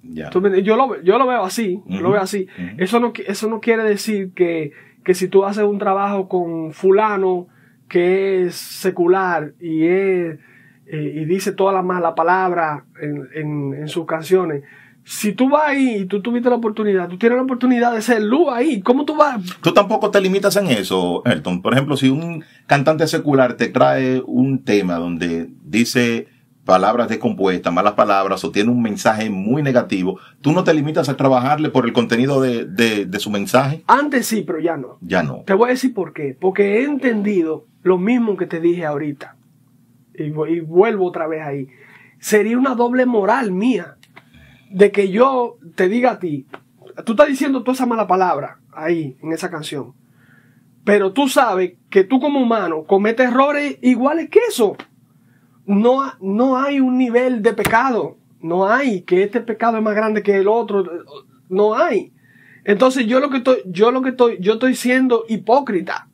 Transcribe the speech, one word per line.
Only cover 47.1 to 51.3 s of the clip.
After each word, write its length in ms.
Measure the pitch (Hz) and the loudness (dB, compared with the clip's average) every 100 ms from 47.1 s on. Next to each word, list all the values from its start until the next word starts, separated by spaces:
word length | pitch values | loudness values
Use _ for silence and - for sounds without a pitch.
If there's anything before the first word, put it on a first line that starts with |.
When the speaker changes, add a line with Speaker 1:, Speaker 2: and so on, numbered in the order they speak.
Speaker 2:
estás 160 | 226 302 | 2 4
diciendo 320 | 269 285 262 | 4 -2 -2
toda 120 | 220 262 | -2 -2
esa 100 | 247 | -2
mala 220 | 226 190 | -2 0
palabra 520 | 185 180 147 139 - _ | 2 2 0 -6 -14 _
ahí 420 | - 160 170 147 - | -8 -2 -2 -4 -10
en 80 | 151 | -8
esa 180 | 160 185 | -6 -6
canción, 440 | 165 151 147 113 _ _ _ _ _ _ _ _ _ | -8 -10 -10 -10 _ _ _ _ _ _ _ _ _
pero 300 | - 202 190 | 2 2 2
tú 160 | 190 | 0
sabes 460 | 277 | 0